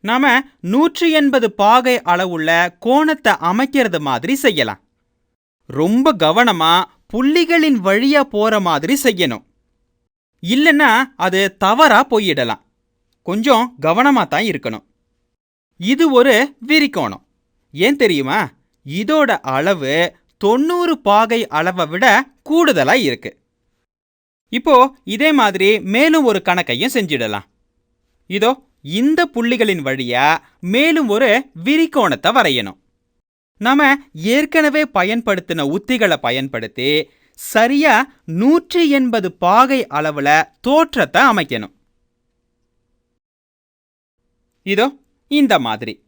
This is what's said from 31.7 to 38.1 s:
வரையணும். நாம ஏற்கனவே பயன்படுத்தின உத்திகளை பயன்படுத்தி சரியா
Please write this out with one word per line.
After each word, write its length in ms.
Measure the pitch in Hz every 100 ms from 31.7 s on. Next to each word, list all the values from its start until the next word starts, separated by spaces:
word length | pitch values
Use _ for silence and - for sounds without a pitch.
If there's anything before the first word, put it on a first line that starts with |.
| 311 320 294 202 - 175
வரையணும். 460 | 247 190 123 98 92 _ _ _ _ _ _ _ _
நாம 380 | 220 277 285 277 277
ஏற்கனவே 720 | 156 180 254 302 330 302 294
பயன்படுத்தின 920 | 302 202 185 233 226 190 175 160 139 175
உத்திகளை 400 | - 254 208 156
பயன்படுத்தி 920 | 120 127 135 120 110 - 131 147 151 _ _
சரியா 800 | _ - 220 233 285 302 220 277